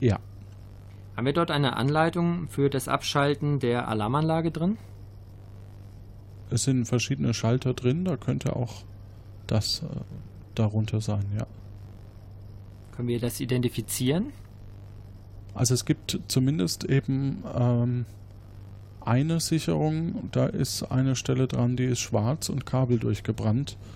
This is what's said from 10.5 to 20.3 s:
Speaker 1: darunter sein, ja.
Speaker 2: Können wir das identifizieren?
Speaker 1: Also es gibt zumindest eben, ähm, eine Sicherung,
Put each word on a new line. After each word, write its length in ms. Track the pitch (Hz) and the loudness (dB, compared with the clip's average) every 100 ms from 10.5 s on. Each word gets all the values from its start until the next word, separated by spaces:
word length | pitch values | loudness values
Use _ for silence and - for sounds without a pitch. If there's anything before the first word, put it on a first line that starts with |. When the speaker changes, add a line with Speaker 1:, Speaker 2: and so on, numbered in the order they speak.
Speaker 1:
darunter 460 | - 107 107 107 110 | 0 2 2 2 0
sein, 240 | 107 101 101 101 | 0 0 0 -2
ja. 80 | - - - - - - - - - - - - - - - - | -6 -10 -16 -16 -16 -16 -16 -16 -16 -16 -16 -14 -16 -16 -14 -6
Speaker 2:
Können 120 | 120 | -2
wir 120 | 120 | 0
das 200 | 117 - | 0 -2
identifizieren? 920 | 123 127 120 - - - 127 160 277 - - - - - - - - - - - - | 0 2 2 0 -4 0 2 2 0 -6 -16 -16 -16 -14 -16 -16 -16 -16 -16 -16 -12
Speaker 1:
Also 200 | - 123 | 0 4
es 100 | 123 | 4
gibt 340 | - 147 - - - | 2 0 0 -6 0
zumindest 560 | 135 131 160 175 - | 2 4 4 2 0
eben, 580 | - 139 - 135 139 - - | 2 2 4 2 0 -2 -4
ähm, 520 | - 123 120 120 123 117 - - - - - - - - - | 2 4 6 4 2 -2 -10 -18 -18 -16 -16 -16 -16 -16 -8
eine 400 | - 123 156 165 | 2 4 6 2
Sicherung, 880 | - 160 165 156 151 156 165 196 135 | 2 2 2 2 4 2 0 -2 -2